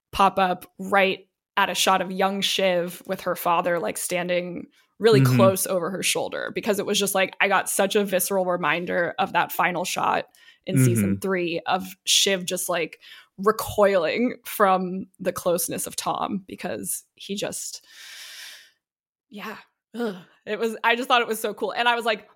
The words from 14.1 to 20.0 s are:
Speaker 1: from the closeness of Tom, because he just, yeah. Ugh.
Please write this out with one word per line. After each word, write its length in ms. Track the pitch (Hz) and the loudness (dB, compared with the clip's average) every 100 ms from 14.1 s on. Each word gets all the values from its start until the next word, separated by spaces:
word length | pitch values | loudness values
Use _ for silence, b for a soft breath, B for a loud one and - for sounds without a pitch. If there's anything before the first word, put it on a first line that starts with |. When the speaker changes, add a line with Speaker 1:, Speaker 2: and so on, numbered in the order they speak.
| 208 247 - | 2 0 -2
Speaker 1:
from 640 | - - 196 185 180 190 - _ | -12 2 4 4 0 -6 -10 _
the 140 | 180 | -6
closeness 560 | 180 180 175 - 180 - | -2 -2 0 -2 -6 -6
of 80 | - | -6
Tom, 480 | 175 - - 196 - | -4 -4 -4 -6 -8
because 560 | - 185 - 196 - _ _ | -12 -8 -8 -8 -10 _ _
he 180 | - | -10
just, 500 | 202 170 180 - - B B B B B B B B B B _ _ _ _ _ | -6 -6 -8 -10 -14 B B B B B B B B B B _ _ _ _ _
yeah. 280 | 208 202 - - _ _ | -14 -12 -14 -18 _ _
Ugh. 220 | 220 | -6